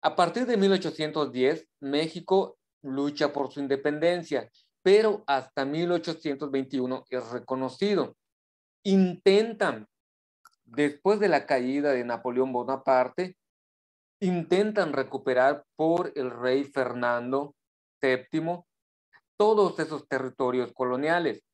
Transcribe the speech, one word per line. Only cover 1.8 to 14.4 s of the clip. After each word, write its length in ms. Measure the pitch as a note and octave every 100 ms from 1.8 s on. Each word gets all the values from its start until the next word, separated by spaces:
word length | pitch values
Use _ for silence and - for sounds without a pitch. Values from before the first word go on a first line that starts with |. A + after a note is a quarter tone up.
| C#3 C#3+ D#3+ F3 E3 F#3+ F#3+ - _ _
lucha 520 | C#3 C3+ C#3+ C#3+ D3
por 180 | C#3 C3
su 80 | C#3+
independencia, 880 | C#3 C3+ D3 D3 E3 F3 E3 C#3 A2+ _ _ _
pero 420 | F#3 G3+ A3 G3 -
hasta 380 | C#3 C3 - C3+
mil 260 | D3+ F3
ochocientos 600 | F3 E3+ D#3+ D#3 C#3 D3
veintiuno 540 | C3+ C3 C3 B2+ B2+ -
es 200 | B2+ A2+
reconocido. 880 | A#2+ - C3 C3 - G3+ G3 B2 - _ _ _ _ _ _
Intentan, 1040 | G3+ F#3+ F#3 F3 - G3 A3+ A3+ F#3+ A2+ G#2 _ _ _ _ _ - _ _
después 540 | A#2+ D3 D3 F#3+ G#3
de 100 | G3+
la 160 | D3+ -
caída 460 | C3+ B2 C#3 D3
de 140 | C3 A#2+
Napoleón 480 | A#2 B2+ B2 C3
Bonaparte, 840 | B2 A#2+ C3+ - C3 B2+ - F#3 - _ _ _ _ _ _ _ _
intentan 760 | F#3+ F3+